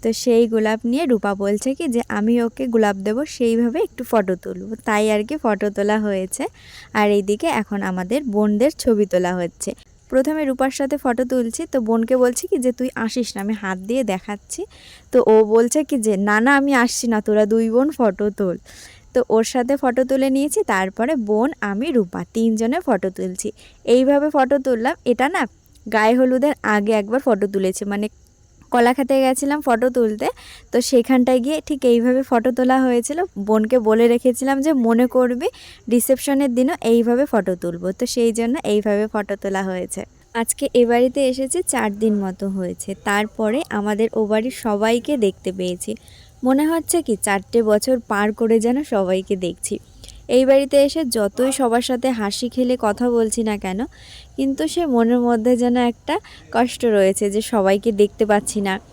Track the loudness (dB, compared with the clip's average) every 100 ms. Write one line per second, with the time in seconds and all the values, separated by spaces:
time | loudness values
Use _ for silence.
0 | -2 -2 2 4 4 2 0 -2 -2 -2
1 | 0 0 0 -2 -2 -2 -2 -4 -2 -2
2 | -2 -2 0 2 0 -4 -2 2 2 0
3 | -4 -4 -6 -2 0 2 0 0 -4 -6
4 | -2 0 0 -4 -6 -10 -10 -10 -2 0
5 | 2 0 -2 -4 -2 0 -2 -2 0 0
6 | 0 -4 -6 -6 -8 -10 -20 -20 -8 0
7 | 2 2 0 -2 0 -2 -4 -6 -4 -4
8 | -2 -4 -2 0 0 2 0 0 0 2
9 | 2 0 0 -2 -4 _ -12 -12 -16 _
10 | _ 0 0 0 -2 0 -2 -2 -4 -2
11 | -2 -2 -2 -2 -2 -6 -4 -4 0 0
12 | 2 2 2 0 -4 0 0 -2 -6 -4
13 | -6 -4 -6 -6 -6 -6 -6 -8 -4 -2
14 | -2 -4 -6 -12 _ -12 -12 -14 -20 -20
15 | _ 2 6 6 6 4 4 0 0 -2
16 | 0 0 2 2 4 4 4 2 2 0
17 | -2 -2 2 2 4 2 2 2 0 2
18 | 0 0 -4 -2 -4 -4 -12 -20 -20 -20
19 | -4 -2 2 0 0 -2 -2 0 0 0
20 | 0 2 2 0 0 -2 0 0 -2 -2
21 | -2 -2 0 0 0 -2 -6 -4 0 0
22 | 0 -6 -8 -2 0 0 -2 -2 -2 -2
23 | -2 -6 -8 -8 -10 -12 -20 _ 2 2
24 | 4 2 2 0 2 0 0 -2 -2 -4
25 | -2 0 0 -2 -6 _ _ _ -4 0
26 | 2 4 2 2 0 -2 -2 0 2 0
27 | 0 -2 0 0 0 0 -2 -4 -6 -4
28 | -6 _ _ _ _ _ -2 2 2 2
29 | 0 2 2 0 -2 -2 0 2 2 2
30 | 0 0 -4 -6 -16 -20 -4 -2 2 2
31 | 4 2 4 2 0 -4 -4 0 2 4
32 | 2 0 2 0 0 0 2 4 4 0
33 | -2 -4 -6 -6 0 0 2 2 2 4
34 | 4 4 2 0 -2 0 2 2 2 2
35 | 2 2 0 0 -6 -8 -20 -18 0 0
36 | 2 0 0 0 0 0 -2 -2 2 2
37 | 4 2 2 0 -2 -4 -6 -6 -8 -6
38 | -6 0 0 0 -2 -2 0 -2 0 -2
39 | -2 -4 -6 -6 -4 -4 -4 -6 -8 -10
40 | -12 _ _ -6 -6 -4 0 2 4 4
41 | 2 2 0 0 -4 -4 -2 -2 -2 0
42 | 0 0 -4 -6 -6 -4 -6 -8 -10 -8
43 | -2 -2 -2 -4 -2 -2 -4 -4 -4 -2
44 | -2 -2 0 0 -2 -6 -4 0 0 0
45 | 0 0 0 -2 -8 -6 -6 -6 -8 -12
46 | -14 -20 -20 -6 0 2 2 -2 -2 -4
47 | -2 -4 -2 -4 0 0 2 2 2 -2
48 | -2 -2 -2 -2 2 2 2 -2 -2 -2
49 | 0 -2 -2 -4 -4 -8 -8 -10 -10 -20
50 | -20 -20 0 2 6 4 4 4 4 0
51 | -4 -2 -2 0 -2 0 0 0 0 -2
52 | -2 -2 -4 -4 -6 -2 0 0 0 0
53 | 0 2 0 -2 -2 -4 -6 -6 -8 -10
54 | -20 -20 -18 -4 -4 -2 -4 -2 0 2
55 | 2 2 2 0 2 2 2 2 0 -2
56 | -6 -6 -6 -20 -6 -2 -2 0 0 4
57 | 4 2 -2 -2 -2 0 2 2 0 2
58 | 0 2 0 0 0 -4 -4 -6 -8